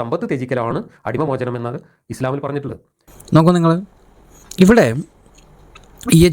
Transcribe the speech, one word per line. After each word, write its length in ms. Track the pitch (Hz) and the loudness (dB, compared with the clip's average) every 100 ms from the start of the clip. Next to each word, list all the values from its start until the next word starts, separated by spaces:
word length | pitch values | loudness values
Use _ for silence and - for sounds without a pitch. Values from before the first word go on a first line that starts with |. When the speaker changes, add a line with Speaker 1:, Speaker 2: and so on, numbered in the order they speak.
Speaker 1:
സമ്പത്ത് 240 | 117 165 120 | -6 -6 -6
ത്യജിക്കലാണ് 460 | 143 127 127 117 139 233 _ - | -6 -4 -4 -4 -6 -10 _ -8
അടിമമോചനം 460 | 120 156 131 127 120 | -4 -4 -4 -6 -6
എന്നത് 200 | 120 135 - _ - | -8 -10 -14 _ -16
ഇസ്ലാമിൽ 280 | 113 131 139 | -8 -6 -4
പറഞ്ഞിട്ടുള്ളത്. 360 | 143 143 135 - _ _ _ - - 160 | -6 -8 -10 -12 _ _ _ -20 0 2
Speaker 2:
നോക്കൂ 160 | 165 175 | 4 2
നിങ്ങൾ, 140 | 165 165 202 _ _ _ _ _ - - 185 | 2 0 -4 _ _ _ _ _ -8 2 6
ഇവിടെ 220 | 233 139 117 - _ _ _ _ _ _ - - - - 160 | 6 4 0 -8 _ _ _ _ _ _ -20 -20 -16 0 4
ഇ 20 | |
എ 40 | 175 | 4